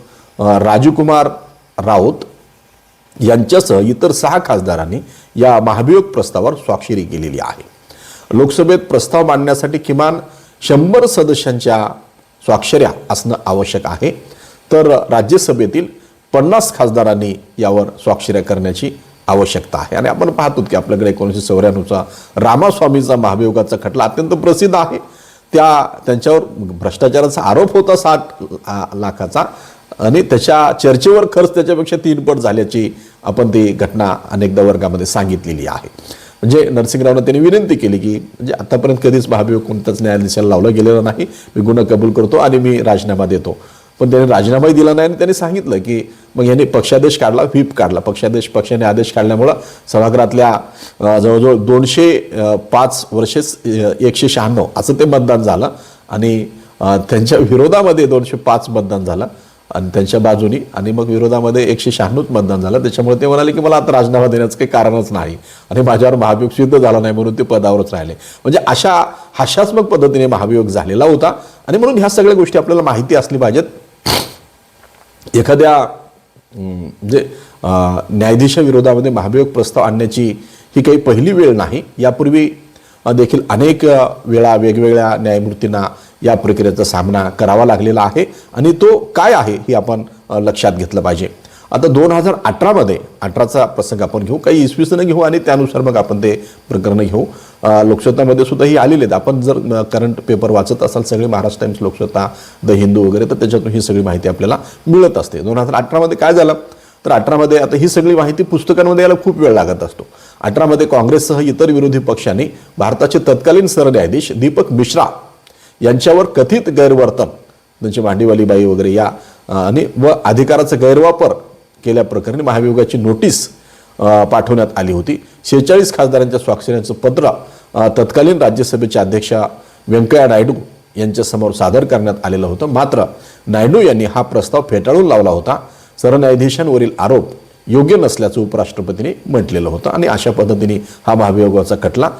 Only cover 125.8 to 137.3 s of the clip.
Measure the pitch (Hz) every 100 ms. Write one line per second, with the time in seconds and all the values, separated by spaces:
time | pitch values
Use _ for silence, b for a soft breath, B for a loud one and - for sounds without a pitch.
125.8 | - - 135 131 123 120 123 101 - 120
126.8 | 104 117 127 139 143 - B B B 110
127.8 | 110 120 117 147 156 175 123 110 127 117
128.8 | 113 110 95 107 - 110 101 - b b
129.8 | - 113 113 143 131 110 120 120 - -
130.8 | _ 104 107 104 107 110 107 98 92 117
131.8 | - 117 104 98 95 95 92 90 151 131
132.8 | 139 123 90 B B B - 107 113 208
133.8 | 185 113 104 123 - 113 - 143 139 104
134.8 | 107 170 180 110 95 87 85 139 B B
135.8 | B - 127 139 135 127 135 135 160 127
136.8 | 117 - - 127 -